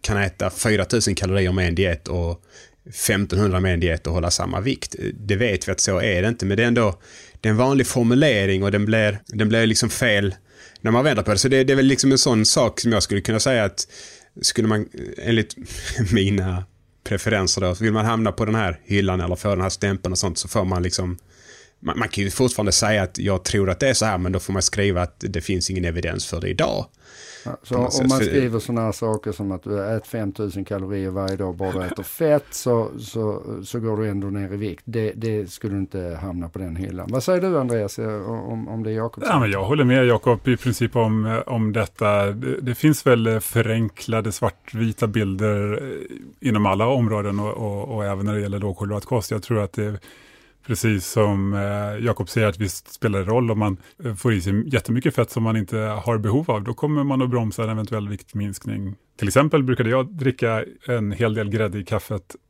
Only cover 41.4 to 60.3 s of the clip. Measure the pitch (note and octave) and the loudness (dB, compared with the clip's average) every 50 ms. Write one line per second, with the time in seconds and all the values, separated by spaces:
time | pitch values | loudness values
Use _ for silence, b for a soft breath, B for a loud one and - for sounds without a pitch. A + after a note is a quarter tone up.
41.4 | - - B2 A#2 A2 G#2+ G#2 A2+ G#2 - _ - A2+ G#2 G#2 G#2 G2+ G2+ G2+ A2 | -4 -2 -2 0 0 0 2 0 -2 -2 _ 0 2 2 4 4 2 0 -2 -4
42.4 | B2+ C3 C3 - C#3+ B2 A#2+ - - D#3 D3+ - - C#3 B2 A#2 A2 A2+ A2 A2 | -4 -4 -4 -2 -2 -4 -4 4 4 4 4 6 6 4 4 6 4 2 0 0
43.4 | - - - A#2 A2+ G#2+ A2 A2+ A2+ G#2 - - - - A2 A2+ G#2+ A2 G2+ - | -2 0 0 0 2 2 2 0 0 -2 -4 -8 -6 -2 -2 -2 -2 -2 -4 -2
44.4 | - G#2+ - _ _ - - A2 A#2 A2+ G#2 - - A2 G2+ A2+ G#2 G2 F#2+ F#2+ | -2 -2 -2 _ _ -12 -4 -2 -2 -2 0 0 -2 0 2 0 0 0 0 0
45.4 | G#2+ G#2+ G#2 G2+ G2+ G#2 G#2 - C3+ C3+ G2 D2 - - - - - - - _ | 0 0 0 0 0 -2 -2 -4 -6 -8 -10 -10 -10 -12 -14 -14 -16 -18 -20 _
46.4 | - B2+ A2 G#2 G#2 G2 F#2+ G2 A2 A#2+ C#3 C3 A#2 G#2+ A2 G#2 G2+ G2+ G2+ G2+ | -2 0 2 4 4 4 4 4 2 2 4 2 2 2 2 0 -2 -2 -2 -2
47.4 | G#2 G#2+ - - A2+ G#2 G2+ G2+ G#2 - A2+ G#2+ G#2 G2+ G2+ F#2+ G2+ G#2 G#2 G#2 | -4 -4 -4 -4 -4 -4 -4 -6 -6 -6 -4 -4 -2 -2 -2 -2 -2 -2 0 -2
48.4 | G#2 G2+ G2+ G2+ G2 G2+ F2+ - G#2 G2+ G#2 G#2 - - C3+ A#2 G2 - - G#2+ | -2 -2 -4 -2 -2 -4 -4 -4 -4 -4 -4 -6 -4 -2 -2 -2 -2 -2 -6 -6
49.4 | - - A#2+ A2 G#2 G2 - - G#2+ G#2+ G#2 G2 B B B B B B B B | -2 -2 0 0 0 -2 -4 -4 -4 -4 -4 -8 B B B B B B B B
50.4 | B B B B _ - A2+ - - A2+ G#2+ G2 F2 - - A2+ G#2+ G#2 G2+ G2 | B B B B _ -6 -4 0 2 2 2 2 -2 -2 2 2 4 4 4 2
51.4 | G2 G2 G2+ G2+ G2+ G2+ G2+ G#2 G#2 G#2 G#2 G#2+ A2+ A#2+ G#2+ - G2+ - - A#2+ | 0 0 0 -2 -2 -2 -2 -4 -4 -6 -6 -2 -2 -2 0 -2 -4 -2 0 2
52.4 | A2 G#2 G2 F#2 G#2 F#2+ - - _ - - - - A#2 G2+ G2 F#2 F#2 A2+ B2+ | 2 2 2 0 -4 -4 -4 -8 _ -18 -12 -4 -2 0 0 0 0 2 2 2
53.4 | B2+ A2+ A2 G#2+ G#2+ G#2 F#2+ - B B B _ E3+ A#2+ G#2+ - - B2+ A2+ F#2+ | 2 2 2 2 0 0 -2 -4 B B B _ -8 -8 -8 -2 0 2 2 2
54.4 | E2 G2 G2 G#2 - D#3 C3+ A2+ - - A#2 B2 - D#3+ - - A#2 - - A#2+ | 2 2 0 0 0 2 0 0 0 2 -2 0 0 0 2 2 0 0 0 -2
55.4 | A2+ A2+ A2 A2 G2+ - - A2 G#2+ A2 G#2+ G#2+ - - A#2 A2 G#2 G#2+ G#2 C#3+ | 0 0 0 0 -2 -2 -4 -4 -2 -2 -4 -4 -2 -2 -2 0 2 2 2 2
56.4 | D#3+ - A#2+ G#2+ G2+ A2 A#2+ - - D3 D3+ D3 C#3 C#3 C3+ C3 C3 B2+ A#2+ B2 | 2 0 -2 -2 -2 -4 -6 -4 -2 0 0 0 0 0 0 0 0 2 0 0
57.4 | A2+ G#2+ - - A2+ A2 A2 A2 G#2+ G2+ A2+ G#2+ G#2 G2+ G#2 F#2+ - _ - G#2 | 0 -2 -2 -2 -4 -2 -2 -4 -4 -4 -4 -4 -4 -4 -8 -10 -10 _ -6 -6
58.4 | G2+ G2+ G2 - - A2 G#2+ G2+ G2+ G2 G2+ - _ _ _ - - G2+ - C3 | -4 -4 -6 -8 -8 -8 -6 -6 -6 -8 -10 -12 _ _ _ -4 -2 2 4 4
59.4 | C#3+ D#3 - D#3 C3+ B2+ B2 A#2 B2+ A2 A#2+ C3 C3 - G#3 D#3+ C3 C3+ | 4 6 4 2 2 2 0 2 2 2 2 0 0 -2 -6 -2 0 0